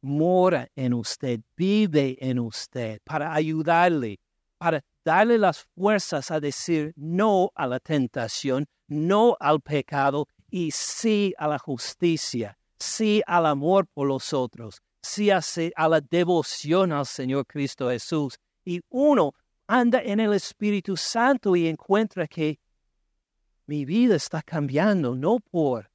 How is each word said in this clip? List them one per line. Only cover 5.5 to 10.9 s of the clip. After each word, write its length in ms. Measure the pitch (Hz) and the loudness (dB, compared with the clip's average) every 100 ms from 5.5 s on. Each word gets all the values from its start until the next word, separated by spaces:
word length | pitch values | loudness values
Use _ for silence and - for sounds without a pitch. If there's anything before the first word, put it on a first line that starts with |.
| 151 - | 0 -12
fuerzas 560 | - 196 214 - 151 131 | -4 0 0 -2 -6 -4
a 100 | 156 | -4
decir 520 | 147 - - 165 151 160 | -4 -6 -2 -2 -2 -8
no 540 | 151 175 220 196 180 | -6 0 2 4 2
a 120 | - 135 | -2 -4
la 140 | 127 | -6
tentación, 840 | - 156 127 - 113 - 139 131 147 _ _ | -2 -2 -2 -4 -6 -6 -4 -4 -4 _ _
no 480 | 151 160 202 240 - | -4 0 4 4 2
al 200 | 143 156 | 0 0
pecado 680 | - 147 - 143 139 143 151 _ _ | 0 -4 -4 -2 0 0 -6 _ _
y 200 | 185 165 | -6 -4
sí 640 | - - | -6 -8